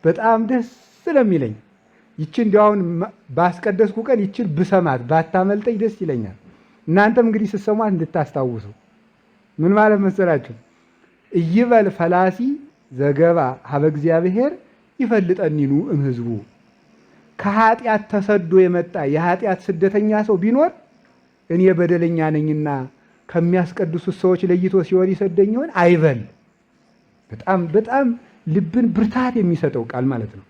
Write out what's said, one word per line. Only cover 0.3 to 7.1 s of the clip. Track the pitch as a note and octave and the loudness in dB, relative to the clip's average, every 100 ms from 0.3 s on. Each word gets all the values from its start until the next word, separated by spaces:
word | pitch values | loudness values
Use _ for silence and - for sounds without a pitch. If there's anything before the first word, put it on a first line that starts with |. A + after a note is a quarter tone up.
| A3+ A3 | 0 0
ደስ | B3+ A#3+ - _ _ - | -2 -4 -12 _ _ -2
ስለሚለኝ | D4 A3+ E3+ B2 G#2+ _ _ _ _ _ - | 2 2 2 -2 -8 _ _ _ _ _ -12
ይቺ | D#3 - | -8 -2
እንዲያው | A3 G#3 | 2 4
አሁን | G#3 G#3 F3 E3+ | 4 4 -2 -4
ማ-፣ | G3 - _ | -6 -10 _
ባስቀደስኩ | C3 F3 F3 G#3+ F#3+ G#3+ G3+ | -2 -2 0 -4 0 0 0
ቀን | A3+ B3 | -2 0
ይቺን | G3 - G#3 | -2 -4 -4
ብሰማት | D3 F3+ F#3+ E3+ C3 | -2 0 2 2 -2
ባታመልጠኝ | A#2+ D#3 D#3+ F#3 F#3+ G#3 G#3+ A3 | 0 0 0 -2 0 0 -2 -2
ደስ | A3 G3 | -4 -4
ይለኛል። | F3 B2+ G#2 F#2+ - _ _ _ - | -6 -6 -6 -12 -20 _ _ _ 0
እናንተም | F3 G#3 | 2 4